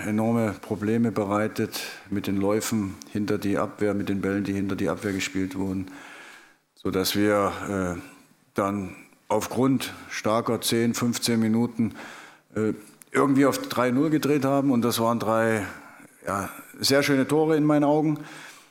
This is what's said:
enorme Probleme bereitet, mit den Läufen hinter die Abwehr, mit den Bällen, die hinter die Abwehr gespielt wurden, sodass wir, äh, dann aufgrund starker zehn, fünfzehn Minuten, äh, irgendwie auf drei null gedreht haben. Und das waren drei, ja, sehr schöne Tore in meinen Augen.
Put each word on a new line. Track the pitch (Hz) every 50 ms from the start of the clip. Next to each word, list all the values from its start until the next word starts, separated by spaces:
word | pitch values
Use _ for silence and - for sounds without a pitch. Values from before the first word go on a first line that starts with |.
| -
enorme | 104 107 107 110 113 117 117 113 107 92 -
Probleme | - - 110 95 104 107 113 117 117 113
bereitet, | 98 110 104 98 104 104 107 107 - - 110 - - - - - - - - -
mit | 98 101 95 101
den | 98
Läufen | 98 98 101 104 110 107 - 117 110 98 95 92 - - -
hinter | - 107 104 98 107 98
die | - 98 101 -
Abwehr, | - - - - 104 104 98
mit | 101 95 104
den | 98 98
Bällen, | 95 95 98 101 98
die | 98
hinter | 98 98 98 92 95
die | 98 101 80
Abwehr | 92 92 107 101
gespielt | 95 95 - - - 95 95 92 92
wurden, | 95 95 95 92 95 92 - - - - - - - - - - - - - _ _ _ _ _
sodass | - - 95 92 95 92 - -
wir, | 101 104 104 104 101 98 92 82 90 92 - 101 95 92 90 87 85
äh, | - - - - - _ _ _ _ _ -
dann | - 101 98 101 101 95 90 - - - - _ _ _ -
aufgrund | 107 110 101 - - 110 131 135 135 117 - - - - - -
starker | - - - 107 107 117 117 127 113 107
zehn, | - - 120 117 117 120 113
fünfzehn | - 123 120 113 - - 120 117 113
Minuten, | 110 110 110 117 120 117 - - 117 104 - - - - - - - - - - _ _ -
äh, | 104 107 107 - - - - - - - _
irgendwie | - 131 139 139 135 135 139
auf | 131 - -
drei | 92 - - 117 123 123
null | 120 135 151 160
gedreht | 151 147 - 139 147 143 127
haben. | 135 139 139 135 143
Und | 127 117
das | 113 120 107 113
waren | 113 113 120 113
drei, | 107 107 113 113 113 113 113 107 95 92 - - - - - - - - _ - -
ja, | 82 95 101 92 - - - - - - -
sehr | 110 110 135 143
schöne | 139 143 143 131 127 -
Tore | 147 156 156 156 160 151
in | 147
meinen | 151 151 147 143
Augen. | 143 151 156 151 156 147 147 147 - - - - - - - - -